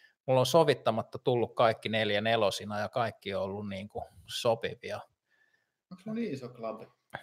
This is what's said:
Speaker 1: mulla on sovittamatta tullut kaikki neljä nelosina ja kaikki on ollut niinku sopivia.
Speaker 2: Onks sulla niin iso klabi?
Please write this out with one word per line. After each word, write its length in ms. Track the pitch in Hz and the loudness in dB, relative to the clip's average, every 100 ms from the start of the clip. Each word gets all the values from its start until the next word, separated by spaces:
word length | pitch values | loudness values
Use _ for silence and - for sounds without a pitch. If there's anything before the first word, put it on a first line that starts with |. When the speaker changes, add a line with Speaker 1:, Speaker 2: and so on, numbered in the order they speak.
| _ _ - | _ _ 0
Speaker 1:
mulla 140 | 131 | 2
on 60 | 123 | 6
sovittamatta 720 | 170 156 131 - 110 - - | 6 6 4 2 -2 -2 -4
tullut 360 | - 120 110 | 0 2 0
kaikki 340 | - 117 113 110 | 4 4 2 -2
neljä 320 | 110 107 101 | 0 2 0
nelosina 580 | 110 113 101 - 104 104 | 2 2 2 0 -4 -6
ja 80 | 104 | -4
kaikki 460 | - 113 - 98 | -2 -4 -4 -6
on 80 | 95 | -4
ollut 260 | 95 98 104 | -4 -6 -8
niinku 340 | 92 104 - - - - | -8 -10 -12 -14 -16 -12
sopivia. 760 | - 120 113 - - 95 104 - _ _ _ _ _ _ _ _ | -2 0 2 -2 -6 -8 -10 -10 _ _ _ _ _ _ _ _
Speaker 2:
Onks 120 | 185 | -16
sulla 100 | 220 | -8
niin 180 | 226 226 | -6 -4
iso 160 | 131 120 | -6 -10
klabi? 380 | 120 113 107 - _ _ - | -10 -8 -8 -12 _ _ -14